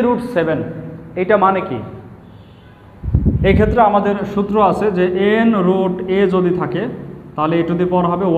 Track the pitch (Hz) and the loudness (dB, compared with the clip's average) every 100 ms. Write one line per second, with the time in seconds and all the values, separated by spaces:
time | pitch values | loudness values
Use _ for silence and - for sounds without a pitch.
0 | 240 226 - 175 160 143 - - - - | 2 0 -2 -2 0 -2 -4 -10 -12 -16
1 | - 180 185 208 190 190 - 120 - - | -12 -6 0 2 2 0 -4 -8 -10 -14
2 | - - - - - - - - - - | -18 -20 -20 -20 -20 -20 -20 -20 -20 -12
3 | - - - - 190 190 214 240 214 202 | -2 0 2 2 2 4 4 4 4 4
4 | 202 202 - 202 202 214 190 - 214 180 | 0 -2 -4 -4 -2 2 2 2 0 0
5 | 180 180 202 220 226 214 180 190 185 180 | 0 2 2 2 2 2 2 2 0 -2
6 | - 190 196 180 175 175 147 175 240 - | -2 0 2 2 0 0 -2 -4 -6 -8
7 | - - - - 156 170 165 170 180 180 | -14 -16 -14 -4 0 0 0 0 0 0
8 | 175 175 190 | 0 0 0